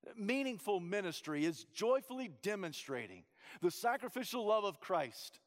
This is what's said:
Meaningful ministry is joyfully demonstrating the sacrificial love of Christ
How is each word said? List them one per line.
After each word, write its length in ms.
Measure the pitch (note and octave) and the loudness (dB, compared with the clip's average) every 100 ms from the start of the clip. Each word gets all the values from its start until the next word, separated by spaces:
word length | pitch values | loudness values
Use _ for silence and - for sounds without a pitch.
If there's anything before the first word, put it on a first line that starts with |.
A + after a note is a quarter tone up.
| - A3+ | -16 -4
Meaningful 640 | G3+ C4 C4+ A3 - G3 | 0 2 2 -2 0 0
ministry 640 | F3 G3+ F#3 D3+ - D3+ D#3 | 2 0 0 -4 -2 2 2
is 200 | D#3+ - | 0 -8
joyfully 580 | - A3 C4 - B3+ B3 B2+ | 0 4 4 2 -6 -6 -4
demonstrating 840 | G3 G#3 F3+ C#3+ - C3 A2 F#2 - _ - - | -2 -2 -4 -6 -6 -6 -6 -12 -18 _ -20 0
the 80 | F3 | 0
sacrificial 760 | - A#3 B3+ B3 - B3 B3 G#3+ | 2 0 2 0 -4 -2 -2 4
love 160 | A3 | 4
of 160 | G3+ D3+ | 4 -4
Christ 600 | - F3+ C3+ - - - | 0 2 2 -4 -14 -16